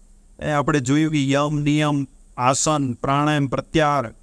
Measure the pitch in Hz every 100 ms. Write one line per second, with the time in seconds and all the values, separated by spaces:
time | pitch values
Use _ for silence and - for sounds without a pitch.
0 | - - _ - 151 147 143 147 131 147
1 | 156 151 135 139 147 151 147 151 151 143
2 | 135 - - - 123 131 160 151 135 117
3 | - 139 151 151 139 135 - 160 147 143
4 | 113 -